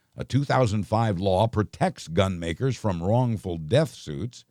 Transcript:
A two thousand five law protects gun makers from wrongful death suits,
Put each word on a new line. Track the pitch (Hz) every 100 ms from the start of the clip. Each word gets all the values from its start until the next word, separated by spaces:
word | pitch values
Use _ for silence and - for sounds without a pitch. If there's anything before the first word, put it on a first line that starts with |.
| _ -
A |
two | - 127
thousand | 143 127 127 107 95
five | 107 113 90
law | 98 92 113
protects | 107 98 - 180 - -
gun | 80 95 90
makers | 82 82 135 120
from | 110 87
wrongful | 87 117 123 107 95 85
death | 78 107 110
suits, | - - - 117 - -